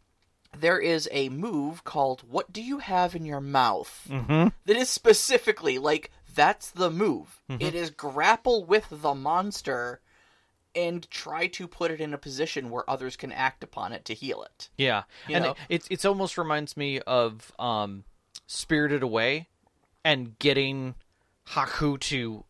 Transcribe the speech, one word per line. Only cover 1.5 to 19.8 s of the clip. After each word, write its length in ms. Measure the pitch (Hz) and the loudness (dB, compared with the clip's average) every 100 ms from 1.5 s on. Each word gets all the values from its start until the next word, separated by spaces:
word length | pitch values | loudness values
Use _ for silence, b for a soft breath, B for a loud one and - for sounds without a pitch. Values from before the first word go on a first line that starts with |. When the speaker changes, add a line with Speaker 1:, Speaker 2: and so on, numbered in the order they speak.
| 156 143 170 | -2 -4 -6
Speaker 1:
called 380 | - 156 135 127 117 | -6 0 0 -2 -6
What 240 | 151 - | -6 -4
Do 80 | 190 | -8
You 180 | 240 277 | -8 -8
Have 360 | - 185 180 175 | -2 2 2 -2
in 80 | |
Your 160 | 156 139 | -6 -6
Mouth? 640 | 139 135 120 92 - - - | 0 4 4 2 -4 -12 -8
Speaker 2:
Mm-hmm. 380 | 135 120 156 185 - - | -4 4 6 6 4 2
Speaker 1:
That 100 | 233 | 2
is 140 | 254 | 2
specifically, 880 | - 226 220 - 254 - 208 151 131 | 4 8 8 6 2 2 0 0 0
like, 320 | 147 156 - b - | 2 0 -2 b -4
that's 360 | - 156 214 - | 4 4 4 -4
the 180 | 170 180 | 0 0
move. 500 | 165 208 110 78 - - | 2 2 0 -4 -18 -10
Speaker 2:
Mm-hmm. 120 | 123 | -4
Speaker 1:
It 120 | 151 | -4
is 140 | 170 165 | -4 -6
grapple 720 | - 147 135 175 226 254 226 | -8 -6 2 4 4 4 2
with 200 | 165 214 - | 4 2 2
the 240 | 151 151 | -2 -2
monster 880 | 139 139 175 202 - 143 123 123 123 _ b b b b b _ | 0 0 0 0 -4 -4 -2 -4 -8 _ b b b b b _
and 360 | 165 170 175 - | -4 -2 -4 -8
try 360 | - 156 156 180 | -12 -8 -4 -4
to 200 | - 175 | -4 -10
put 240 | - 170 | -4 -4
it 120 | 156 | -2
in 100 | 151 | -6
a 60 | 143 | -8
position 500 | 147 131 156 143 123 | -8 -4 -4 -4 -6
where 200 | 120 - | -4 -4
others 260 | 131 127 - | -4 -6 -10
can 160 | 131 | -8
act 320 | - 131 - | -2 -2 -2
upon 280 | - 120 98 | -14 -10 -8
it 120 | 110 | -8
to 80 | - | -10
heal 280 | 110 131 52 | -8 -6 -8
it. 260 | - - - - | -10 -18 -12 -2
Speaker 2:
Yeah. 280 | 131 107 - B B | 0 0 -2 B B
Speaker 1:
You 100 | 170 | -2
Speaker 2:
And 80 | 151 | -2
Speaker 1:
know? 40 | |
Speaker 2:
it, 40 | - 151 | -4 -4
it's, 180 | 170 - | -4 -4
it's 140 | 185 | 0
almost 320 | 196 196 185 - | 0 2 -2 -4
reminds 400 | 160 151 147 - | -2 -2 -4 -6
me 240 | 143 135 | -4 -4
of, 500 | - 123 117 110 - - | 0 2 2 -2 -16 -6
um, 460 | 120 110 101 98 - - _ - - | -2 -2 -2 -8 -16 -20 _ -20 -12
Spirited 560 | - - 151 147 143 | -8 0 2 2 2
Away 460 | 127 110 120 151 170 _ _ _ | 0 2 2 0 -6 _ _ _